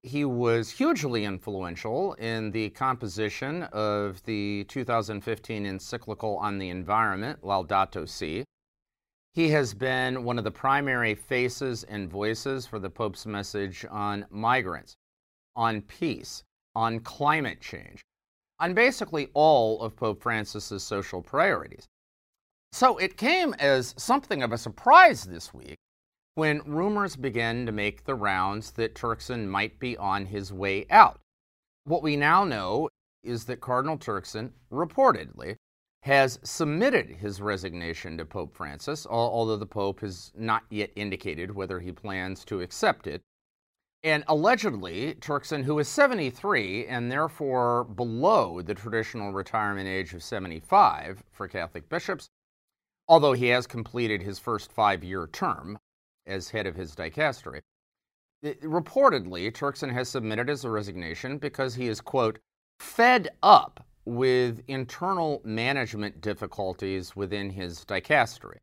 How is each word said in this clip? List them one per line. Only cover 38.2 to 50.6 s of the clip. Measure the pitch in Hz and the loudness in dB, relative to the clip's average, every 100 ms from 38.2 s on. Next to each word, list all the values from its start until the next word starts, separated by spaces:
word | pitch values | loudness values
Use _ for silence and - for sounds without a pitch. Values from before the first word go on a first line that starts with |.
| 78 | -8
Pope | 101 76 - | -8 -10 -10
Francis, | 76 73 - 156 - | -12 -10 -8 -8 -4
al-, | |
although | 117 117 117 110 107 | 0 0 0 0 -2
the | 104 | -4
Pope | 107 98 95 | -2 -2 -2
has | 104 87 - - | -10 -10 -16 -10
not | 113 107 _ | -2 -2 _
yet | 107 101 101 | -6 -6 -6
indicated | 104 95 95 76 92 | -6 -6 -6 -6 -8
whether | 98 92 92 | -8 -6 -8
he | 90 | -10
plans | 90 107 95 92 92 - | -12 -8 -6 -6 -10 -8
to | 101 | -8
accept | 90 - - - 90 | -6 0 0 0 -8
it. | 78 _ _ _ _ _ _ _ _ | -10 _ _ _ _ _ _ _ _
And | 160 151 147 | 0 0 2
allegedly, | 151 190 247 202 110 92 87 143 - | 4 4 4 0 -4 -6 -6 -6 -8
Turkson, | - 143 - 151 | -4 -6 -4 -4
who | 131 151 | 0 0
is | 147 | 0
seventy-three | - 285 233 139 123 - 160 98 101 110 | 4 4 4 -2 -4 0 0 0 -4 -4
and | 120 120 | -4 -2
therefore | 135 156 160 143 127 120 120 120 | 0 -2 -2 -2 2 4 2 0
below | 98 120 113 165 214 98 85 | -4 -4 2 4 4 2 -4
the | 87 101 | -6 -8
traditional | 117 113 110 117 101 | -2 -2 -2 -6 -6
retirement | 98 95 110 104 98 95 | -6 -4 -2 -2 -2 -4
age | 95 90 | -4 -4
of | 87 | -10
seventy-five | - 107 92 80 | -8 -8 -8 -10